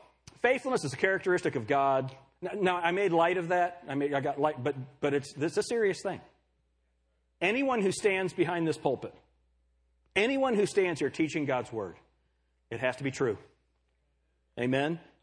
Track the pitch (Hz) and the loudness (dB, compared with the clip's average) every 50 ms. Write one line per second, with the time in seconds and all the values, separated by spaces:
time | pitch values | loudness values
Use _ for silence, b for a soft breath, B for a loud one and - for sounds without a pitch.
0 | - - _ _ _ - - - - 240 262 254 - 262 254 - - 139 - - | -20 -20 _ _ _ -20 -4 0 2 2 2 2 0 -2 -2 0 -2 -4 -2 0
1 | 190 190 190 185 - 190 180 175 - 151 131 131 110 110 143 139 139 139 135 135 | 2 2 2 2 2 2 2 2 2 0 -2 -2 0 0 2 2 4 4 4 2
2 | 131 131 - - - _ _ _ 180 180 190 208 185 185 180 175 170 170 180 196 | 0 -2 -6 -14 -20 _ _ _ -8 -8 -4 0 0 0 2 2 0 0 0 2
3 | 202 185 170 165 165 175 180 185 170 165 180 180 175 180 - - - 143 135 143 | 2 2 4 4 4 4 2 0 0 2 2 2 2 2 0 -6 -10 -6 -2 -2
4 | 143 147 139 139 131 147 135 139 151 151 151 131 123 147 139 135 127 - - _ | 0 0 0 0 0 -2 0 0 0 0 0 -2 -2 -4 -4 -4 -8 -14 -6 _
5 | 143 143 139 143 139 - - 135 147 170 - 208 202 - 240 233 214 196 170 - | -2 0 0 -2 -2 -6 -6 -4 -4 -2 0 -2 -2 0 0 2 2 0 0 -2
6 | - 196 160 98 - - _ _ _ _ _ _ _ _ _ _ _ _ _ _ | -4 -6 -8 -8 -12 -18 _ _ _ _ _ _ _ _ _ _ _ _ _ _
7 | _ _ _ _ _ _ _ - 170 190 220 269 277 269 254 - 196 190 - - | _ _ _ _ _ _ _ -2 0 0 0 0 0 0 0 2 0 0 0 0
8 | - 208 190 190 190 175 - 185 160 160 180 170 165 160 147 - - 147 123 - | 0 0 2 0 -2 -2 0 0 0 0 0 0 0 0 0 0 -2 -2 -2 -2
9 | - - - - _ _ _ _ _ _ _ _ _ _ _ _ _ _ _ _ | -6 -10 -12 -16 _ _ _ _ _ _ _ _ _ _ _ _ _ _ _ _
10 | _ _ - 190 214 254 277 269 262 262 233 202 202 170 - 202 185 180 165 - | _ _ 0 2 2 2 2 2 2 2 2 2 2 2 2 2 2 2 0 0
11 | 151 131 - - 160 151 - 160 143 135 131 123 113 - 120 110 98 87 82 - | -2 -2 0 0 -2 -2 -2 -2 -2 0 -2 -2 -4 -4 -6 -8 -8 -8 -10 -14
12 | _ _ _ _ _ _ _ _ _ _ _ _ _ - 117 110 127 127 123 - | _ _ _ _ _ _ _ _ _ _ _ _ _ -12 -6 -2 -2 -2 -2 -2
13 | 139 135 - - 139 117 98 - - - _ _ _ _ _ _ _ _ _ _ | -4 -6 -2 -2 -2 -2 -2 -4 -8 -18 _ _ _ _ _ _ _ _ _ _
14 | _ _ _ _ _ _ _ _ _ _ _ 120 120 127 131 135 143 156 175 170 | _ _ _ _ _ _ _ _ _ _ _ -4 -2 0 0 0 0 0 -2 -6
15 | - - _ _ | -10 -16 _ _